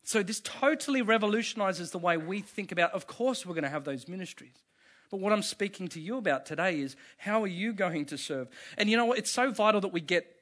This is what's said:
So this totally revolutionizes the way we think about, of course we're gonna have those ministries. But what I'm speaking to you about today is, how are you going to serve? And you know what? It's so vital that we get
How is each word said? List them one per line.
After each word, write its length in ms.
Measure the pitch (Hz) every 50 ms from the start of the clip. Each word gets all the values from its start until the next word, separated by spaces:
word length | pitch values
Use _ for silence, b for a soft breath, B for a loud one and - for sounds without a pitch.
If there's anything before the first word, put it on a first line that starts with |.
So 200 | _ - - 220
this 180 | 196 180 220 -
totally 600 | - - - - - 277 311 302 - - 277 262
revolutionizes 880 | 240 202 226 226 214 208 208 226 220 - - 226 202 190 185 - 180 -
the 80 | - 185
way 180 | 170 180 170
we 240 | 165 160 165 190 208
think 320 | 185 - - - 202 -
about, 200 | 185 175 170 170
of 140 | - 190 -
course 380 | - - - 233 262 247 - -
we're 100 | 180 175
gonna 140 | 160 147 139
have 160 | 143 151 139
those 220 | 147 139 127 123 -
ministries. 480 | 175 190 185 - - - - 127 123 _ _ b b b b b b b b b
But 100 | - 190
what 120 | 190 202
I'm 100 | 214 208
speaking 460 | 185 - - _ 202 202 202 - 185 175
to 120 | - 165
you 180 | 156 175 240 262
about 280 | 220 185 143 131 -
today 340 | - 156 147 175 190 175 147
is, 160 | 139 135 131 B B B B B
how 240 | - 196 208 220
are 60 | 214 202
you 240 | 175 170 196 226
going 340 | 226 196 196 180 165 156 143
to 120 | 143 151 135
serve? 300 | - - 147 135 127 117 B B B B B
And 140 | B 208 208
you 60 | 220
know 80 | 233 240
what? 140 | 226 247 254
It's 120 | 208 -
so 200 | - - 247 269
vital 300 | 220 185 208 214 214 208
that 120 | 190 196
we 80 | 180 175
get 300 | 160 143 175 170 165 - - _